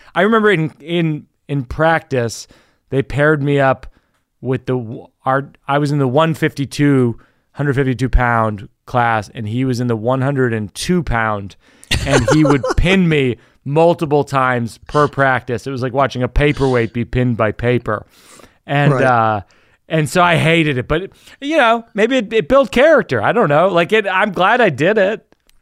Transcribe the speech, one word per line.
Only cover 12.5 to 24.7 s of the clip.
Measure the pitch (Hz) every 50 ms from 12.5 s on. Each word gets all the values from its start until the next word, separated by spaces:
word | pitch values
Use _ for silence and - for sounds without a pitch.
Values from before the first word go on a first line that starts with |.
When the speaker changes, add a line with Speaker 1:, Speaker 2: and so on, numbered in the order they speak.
| 143 135 113 508
Speaker 1:
<laughs> | -
pin | - 151 175 190 190 180 165
me | 156 143 135 127 110 - _ _ _ _ -
multiple | 135 143 160 165 170 170 165 170 143 151 147 139
times | - 143 135 131 127 127 120 117 110 - - _ -
per | - 151 147
practice. | 127 - 139 139 135 131 120 - - 123 110 - 135
It |
was | 139 123
like | 123 127
watching | 107 135 139 123 - 127 127
a | 120
paperweight | - - 147 151 143 - 139 135 127 120 117 104
be | - 120 117
pinned | - - 127 123 123 120
by | 101 113 107
paper. | 101 - 117 120 123 117 - 120 107 104 - _ _ _ _ - - - - - _ _ _
And, | - 139 143 143 147
Speaker 2:
Right. | 143 127 135
Speaker 1:
uh, | 131 123 117 113 110 110 101 92 _ _ _ _ _ _ _ _ -
and | - 160 151 -
so | - 180
I | 175 175 165
hated | 143 131 160 165 170 160 151 135 127
it, | 123 -
but, | 147 165 190 - - _ - - - -
you | 269 285 320
know, | 311 247 226 233 233 226 _ -
maybe | 208 214 233 269
it, | 262 208 220
it | 226 220 170 -
built | 254 277 269 -
character. | - 233 269 320 320 262 196 - 131 110
I | 101 127
don't | 170 175 - 147
know. | 147 151 175 196
Like, | 185 170 175 -
it, | 208 220 202 196
I'm | 185 185 202 214
glad | 180 175 175 196 233 254
I | 233 180